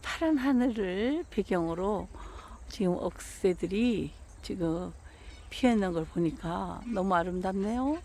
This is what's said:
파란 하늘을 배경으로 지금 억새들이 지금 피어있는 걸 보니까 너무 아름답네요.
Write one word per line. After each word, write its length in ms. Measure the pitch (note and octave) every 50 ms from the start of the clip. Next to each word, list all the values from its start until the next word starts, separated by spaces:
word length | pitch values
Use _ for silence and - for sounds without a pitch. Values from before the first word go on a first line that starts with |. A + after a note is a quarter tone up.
파란 360 | - - - - E4+ D#4+ D#4+
하늘을 840 | C4+ B3 C#4 C4+ A#3+ B3 C4+ A3 A3+ G3 F#3 F3+ G3 G#3+ B3 D4 E4 E4+ -
배경으로 800 | - - F#3+ - G3 F3+ E3+ E3 E3 E3+ F#3 G3+ G#3+ F#3 F3+ - - - - - - - - - - - -
지금 300 | - - - G3+ F3+ F3 -
억새들이 1120 | - F3+ - - - - - - - F#3+ F3+ - - F3 F#3+ G#3 A#3 B3 A#3 F3+ - D3 - - - - - -
지금 520 | - - G3+ G3 E3+ D#3+ D#3+ E3+ F3+ F3+ - - - - - - - - - - - -
피어있는 440 | - - - B3 A#3 G#3+ G3 F#3 E3+
걸 100 | E3 D#3+
보니까 760 | - - F3 E3+ D#3+ C#3+ - - E3 E3+ F#3+ G3 F3 F3 - -
너무 300 | A#3+ A#3 G3 F#3 G3 F#3
아름답네요. 840 | E3+ E3+ F#3 F3+ F#3 F3+ F#3 F#3+ G3 F#3+ G#3 A#3 B3 C4 C#4 D4+ E4+